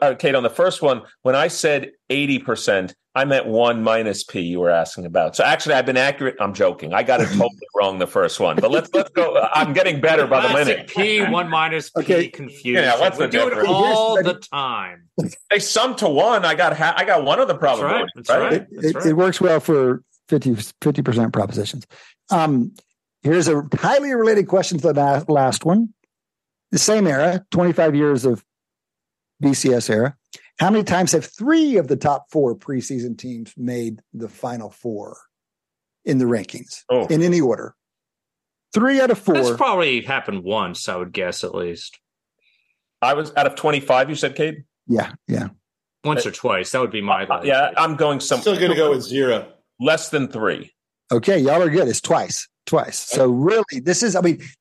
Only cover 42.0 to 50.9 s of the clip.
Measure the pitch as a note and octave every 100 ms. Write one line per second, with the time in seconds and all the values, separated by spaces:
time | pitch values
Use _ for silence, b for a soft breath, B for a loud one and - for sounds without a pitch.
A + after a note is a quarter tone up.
42 | _ _ _ _ _ _ _ _ _ _
43 | B2 D3 D3+ D3+ C#3 F3 D3+ D3 C#3 B2+
44 | C3+ D3 C#3+ D3+ D#3 D#3 - _ - A#2
45 | A2+ - - - G2 - _ _ _ _
46 | D3 D3+ G#2+ - B2 F#2+ F2+ C3 A#2+ G#2+
47 | G2+ F#2+ G2 C3+ C#3 C3+ C#3+ - D#3+ D3
48 | D3+ C#3 - B2+ G#3+ F3+ F3 D#3 D3+ C3
49 | - C3+ B2+ A2 - _ _ - C3+ D#3+
50 | - D3+ B2+ A2+ G#2 D#2 - _ _